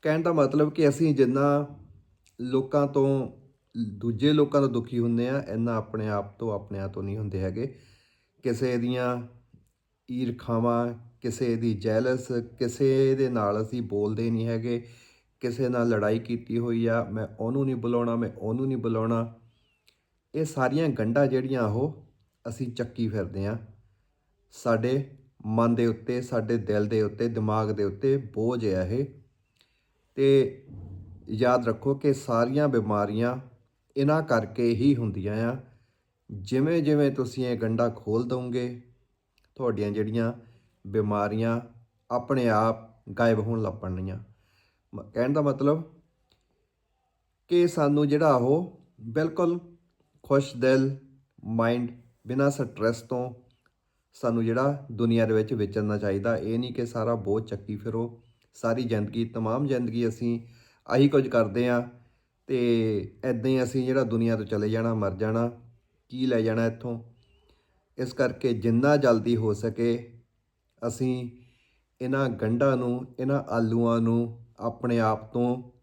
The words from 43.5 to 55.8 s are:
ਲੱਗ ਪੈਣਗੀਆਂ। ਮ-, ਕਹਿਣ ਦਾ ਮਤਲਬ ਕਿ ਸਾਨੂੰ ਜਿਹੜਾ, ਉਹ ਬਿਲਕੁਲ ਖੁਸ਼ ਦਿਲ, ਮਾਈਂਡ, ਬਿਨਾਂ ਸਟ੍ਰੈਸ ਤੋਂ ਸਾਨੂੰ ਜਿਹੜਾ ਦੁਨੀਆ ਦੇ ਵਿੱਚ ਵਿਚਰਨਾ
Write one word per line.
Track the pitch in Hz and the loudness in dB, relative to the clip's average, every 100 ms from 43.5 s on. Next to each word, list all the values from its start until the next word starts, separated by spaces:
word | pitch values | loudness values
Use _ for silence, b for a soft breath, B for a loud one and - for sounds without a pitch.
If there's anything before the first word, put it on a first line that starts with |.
| 113 | -2
ਲੱਗ | 104 | -4
ਪੈਣਗੀਆਂ। | 92 95 90 95 95 110 - _ _ _ _ _ 104 | -6 -8 -6 -6 -8 -12 -20 _ _ _ _ _ -16
ਮ-, | - | -10
ਕਹਿਣ | - 123 | -4 0
ਦਾ | 143 | 0
ਮਤਲਬ | 143 135 139 160 160 - _ _ _ _ _ _ _ _ _ _ _ _ _ _ _ | 0 2 2 0 -2 -18 _ _ _ _ _ _ _ _ _ _ _ _ _ _ _
ਕਿ | 175 175 | 2 4
ਸਾਨੂੰ | 170 147 147 147 | 4 2 4 4
ਜਿਹੜਾ, | 147 160 | 4 4
ਉਹ | 131 120 151 180 - _ _ | 4 4 2 0 -12 _ _
ਬਿਲਕੁਲ | 113 120 160 160 170 175 170 - _ _ _ _ | -6 -2 -2 0 0 0 -6 -20 _ _ _ _
ਖੁਸ਼ | - 139 139 120 | 2 2 2 0
ਦਿਲ, | 131 135 135 135 - _ _ _ 101 | 4 4 2 -2 -14 _ _ _ -6
ਮਾਈਂਡ, | 113 117 120 120 - - _ - | 0 2 0 -2 -8 -20 _ -6
ਬਿਨਾਂ | 127 139 | 0 0
ਸਟ੍ਰੈਸ | 143 117 107 110 117 | 0 -6 -2 -2 -2
ਤੋਂ | - 127 123 120 _ _ _ _ _ _ _ | -4 -6 -6 -10 _ _ _ _ _ _ _
ਸਾਨੂੰ | - 123 117 113 | -4 0 2 2
ਜਿਹੜਾ | 117 135 143 - | 2 2 0 -6
ਦੁਨੀਆ | 113 117 117 110 | -2 2 4 4
ਦੇ | |
ਵਿੱਚ | 110 110 | 4 2
ਵਿਚਰਨਾ | 117 101 107 | 0 -2 -2